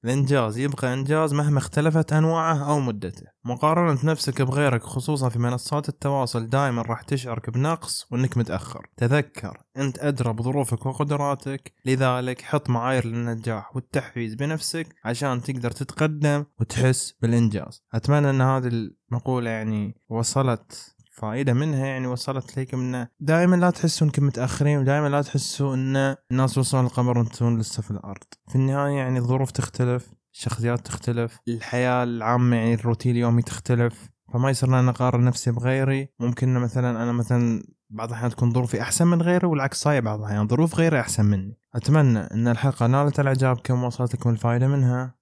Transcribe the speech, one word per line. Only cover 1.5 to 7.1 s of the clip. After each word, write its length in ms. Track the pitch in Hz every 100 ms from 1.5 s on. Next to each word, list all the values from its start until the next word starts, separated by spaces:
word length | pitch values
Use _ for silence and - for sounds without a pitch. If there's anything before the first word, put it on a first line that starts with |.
| 143
اختلفت 560 | - - 156 160 160
أنواعه 560 | 156 160 165 165 151 143
أو 100 | 147
مدته. 480 | 131 107 92 - - _ 120
مقارنة 540 | 123 151 160 175 139
نفسك 380 | 143 156 - 131
بغيرك، 420 | 131 135 143 120
خصوصًا 460 | - 131 123 147 131
في 100 | 117
منصات 500 | 120 123 - 151 147
التواصل، 580 | - 143 139 123 123 117
دائمًا 340 | 135 139 120
راح 200 | 113 113
تشعرك 480 | -